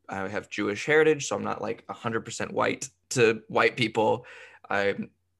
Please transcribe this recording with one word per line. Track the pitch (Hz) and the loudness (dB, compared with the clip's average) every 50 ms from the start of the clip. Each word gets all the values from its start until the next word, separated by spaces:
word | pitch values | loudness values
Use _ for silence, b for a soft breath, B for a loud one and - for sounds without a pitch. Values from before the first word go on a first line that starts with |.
| _ | _
I | - 95 98 98 95 | -10 -8 -6 -6 -6
have | 104 95 - - | -6 -6 -8 -6
Jewish | - 104 104 101 101 104 - | -6 -4 -2 -2 -2 -2 0
heritage, | 147 147 156 156 156 156 147 139 | 2 4 4 6 4 4 2 0
so | - 104 | -4 -4
I'm | 104 104 | -4 -4
not, | 104 104 - | -4 -6 -6
like, | 104 104 104 - - - | -6 -6 -6 -8 -10 -14
a | 101 | -12
hundred | - - 117 113 110 | -6 -6 -4 -4 -4
percent | 107 117 - - 107 - - | -6 -6 -8 -8 -8 -6 -2
white | 113 113 113 - - - - _ _ _ - | 0 0 0 -2 -4 -8 -14 _ _ _ -4
to | - 127 117 110 113 110 - - | 2 4 4 4 4 2 -2 -2
white | 117 113 117 113 - | 2 4 4 4 2
people. | - 120 110 - 113 107 113 113 120 - B B B B B B B B - | 0 -2 0 2 2 2 2 2 0 -4 B B B B B B B B -4
I'm | 98 101 98 101 98 - - - _ _ _ _ _ | -2 0 0 0 0 -2 -6 -12 _ _ _ _ _